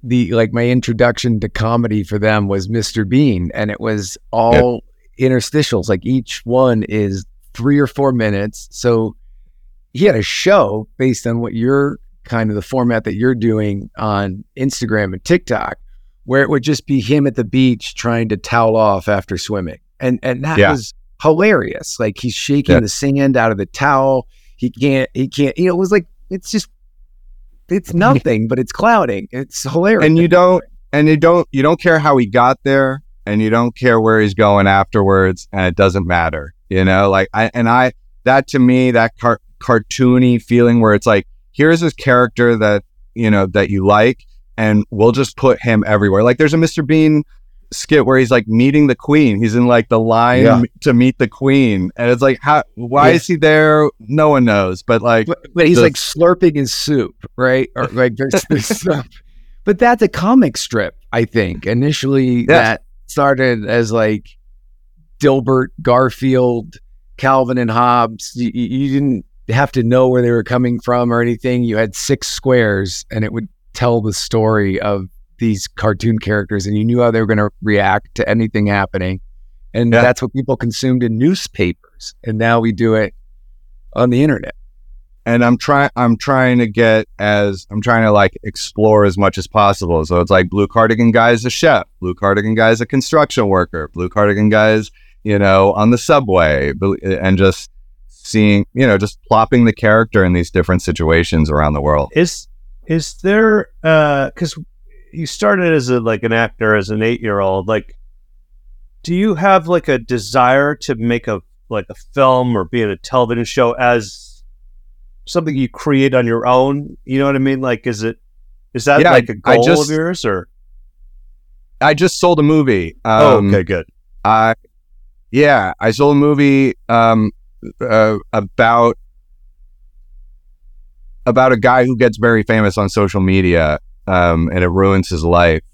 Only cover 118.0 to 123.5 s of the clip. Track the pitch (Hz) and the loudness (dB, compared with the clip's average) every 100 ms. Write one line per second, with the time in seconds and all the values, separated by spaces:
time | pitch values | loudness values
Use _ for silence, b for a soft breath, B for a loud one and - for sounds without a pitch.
118 | 110 110 _ _ - - _ 127 127 143 | -6 -8 _ _ -20 -20 _ -6 2 4
119 | 160 147 120 104 101 120 123 165 147 156 | 6 4 2 -6 0 2 4 2 0 -2
120 | 165 180 120 95 87 _ _ - - _ | -4 -4 -4 -4 -8 _ _ -20 -20 _
121 | - - - - _ - _ - 135 156 | -20 -20 -20 -20 _ -20 _ -2 0 2
122 | 175 - 180 165 147 156 139 101 82 - | 0 0 0 2 2 2 2 0 -2 -8
123 | 113 110 143 123 101 | 0 4 4 4 2